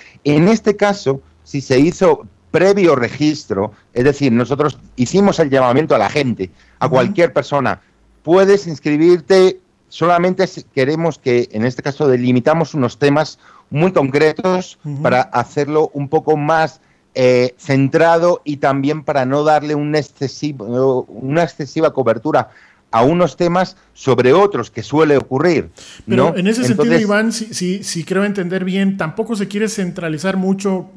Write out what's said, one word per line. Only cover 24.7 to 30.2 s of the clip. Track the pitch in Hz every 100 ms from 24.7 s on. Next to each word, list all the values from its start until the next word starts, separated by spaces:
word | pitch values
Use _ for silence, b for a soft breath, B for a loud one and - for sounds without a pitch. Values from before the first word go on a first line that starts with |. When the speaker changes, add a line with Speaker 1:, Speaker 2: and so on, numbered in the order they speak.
Speaker 1:
que | -
suele | - 147 156 139
ocurrir, | - 131 170 143 82 B B B -
Speaker 2:
Pero | 120 151
Speaker 1:
¿no? | 175
Speaker 2:
en | 190
ese | 226
sentido, | 247 208
Speaker 1:
Entonces | - -
Speaker 2:
Iván, | 208 208 226
si, | 226 220
si, | - 180 196
si | - 170
creo | 156 185
entender | 208 202 175 185
bien, | 185 190 196 196
tampoco | 156 - 220 208
se | 196
quiere | 208 214
centralizar | 208 180 180 165 156